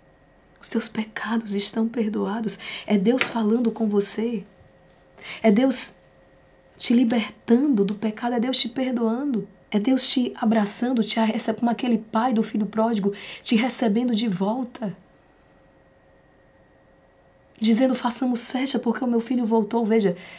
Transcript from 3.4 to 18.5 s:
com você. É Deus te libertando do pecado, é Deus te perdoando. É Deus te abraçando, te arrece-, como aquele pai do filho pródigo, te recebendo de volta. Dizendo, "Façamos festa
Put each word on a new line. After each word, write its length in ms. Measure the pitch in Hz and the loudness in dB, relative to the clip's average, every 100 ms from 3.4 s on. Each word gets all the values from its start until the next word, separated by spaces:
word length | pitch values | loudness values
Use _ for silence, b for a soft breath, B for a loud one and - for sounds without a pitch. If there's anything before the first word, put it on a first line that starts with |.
| 208 233 233 | 0 0 0
com 160 | 220 220 | -2 0
você. 560 | 202 196 - 226 226 - _ - _ _ _ _ - B B | 2 2 2 -2 -6 -10 _ -20 _ _ _ _ -20 B B
É 80 | 226 | 2
Deus 420 | 202 269 - - - _ _ _ _ _ _ _ - | 4 4 4 2 -4 _ _ _ _ _ _ _ -10
te 160 | - | 0
libertando 920 | 240 240 240 208 - - 233 302 226 196 | 2 4 0 -2 -10 2 2 4 2 0
do 100 | 202 | -2
pecado, 400 | 220 214 240 240 | -6 -4 -4 -2
é 40 | |
Deus 200 | 254 254 | 0 0
te 80 | 233 | -2
perdoando. 800 | 269 262 240 226 233 285 226 175 - _ | -2 -4 -2 -2 -2 -2 -4 -6 -14 _
É 80 | 214 | 0
Deus 300 | 214 262 - | 2 2 2
te 240 | - 247 - | 2 -2 -2
abraçando, 680 | 226 226 202 - 240 254 | 0 2 2 2 2 0
te 160 | 214 - | 0 0
arrece-, 340 | 220 220 - | 0 0 0
como 180 | 220 240 | 0 -2
aquele 260 | 220 247 226 | -2 0 -2
pai 360 | - 220 247 | 0 -2 0
do 100 | 220 | 0
filho 220 | - 208 208 | 0 -2 -4
pródigo, 480 | 220 226 220 196 202 B B | 0 0 0 -2 -4 B B
te 140 | - 214 | 0 2
recebendo 580 | 247 - 233 208 247 | 4 2 2 0 0
de 140 | 214 233 | -2 -2
volta. 680 | 175 196 247 240 - 208 175 _ _ _ _ _ _ _ _ _ _ _ _ _ _ _ _ _ _ _ _ _ _ _ _ _ - | -2 -2 -2 -6 -8 -10 -10 _ _ _ _ _ _ _ _ _ _ _ _ _ _ _ _ _ _ _ _ _ _ _ _ _ -4
Dizendo, 380 | 220 226 262 247 | 2 4 2 0
"Façamos 540 | 240 - 254 233 | 0 2 2 2
festa 280 | - | 2